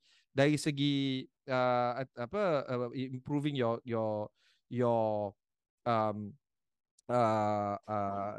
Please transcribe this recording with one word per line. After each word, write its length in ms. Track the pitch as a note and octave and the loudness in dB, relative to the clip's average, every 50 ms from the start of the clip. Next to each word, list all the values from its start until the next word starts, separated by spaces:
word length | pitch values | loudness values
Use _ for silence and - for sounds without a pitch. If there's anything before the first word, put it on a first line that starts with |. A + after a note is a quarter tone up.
| _ _ _ _ _ _ | _ _ _ _ _ _
dari 240 | _ C3 C#3 D3 D3+ D3 | _ 4 4 4 4 2
segi, 640 | - D#3+ C#3+ C#3 C#3+ C#3+ C#3+ C#3 C#3 C3+ C3 C3 C3 - _ _ _ - | 0 -2 0 0 0 2 2 2 0 0 -2 -4 -6 -10 _ _ _ -2
uh, 560 | C3 B2+ B2+ B2+ B2 B2 B2 A#2+ A#2+ B2 C3+ | 0 2 2 2 2 2 2 0 -2 -4 -6
at-, 120 | - _ A#2+ A#2+ A#2+ | -8 _ -8 -8 -4
apa, 320 | F#3 G#3 G#3 F#3 D#3+ C#3 - - | -2 0 0 2 2 0 0 -2
uh, 240 | B2+ A#2+ B2 A#2+ - | -2 -2 -4 -4 -4
improving 640 | C3+ B2+ C3 C3 B2+ B2+ - D3 D3 C#3+ D3+ C#3+ | -6 -6 -6 -6 -10 -6 -4 -2 -2 -2 -2 0
your, 240 | C3+ A#2+ A2+ A#2 A#2 | 0 2 2 0 -2
your, 480 | - B2 A#2 A2+ A2 G#2+ G#2+ G#2 G#2 - - _ _ _ _ _ _ _ | -4 -4 -2 -2 0 -2 -2 -4 -6 -8 -10 _ _ _ _ _ _ _
your, 640 | B2+ A#2+ B2 A#2+ A#2 A2+ A2 A2 G#2+ G#2 G#2 G2+ G2+ _ _ _ _ _ _ _ _ _ _ B2 | -2 0 2 2 4 2 2 0 0 -2 -4 -6 -8 _ _ _ _ _ _ _ _ _ _ 0
um, 480 | A#2 A2+ A2 G#2+ G#2 G#2 G#2 G2+ - - _ _ _ _ _ _ _ _ _ _ _ _ _ - | 2 2 2 0 -2 -4 -8 -10 -12 -16 _ _ _ _ _ _ _ _ _ _ _ _ _ 0
uh, 640 | A#2+ B2 A#2+ A2 A2 A2 G#2+ G#2 G#2+ G#2 G#2 G2+ G2+ G2+ - - | 2 4 4 4 4 2 2 2 0 0 0 -2 -4 -6 -6 -4
uh, 480 | G#2+ G#2 G2+ G2 G2+ G2+ G2 G#2 G#2+ | -2 -2 -2 -2 -2 -4 -6 -6 -6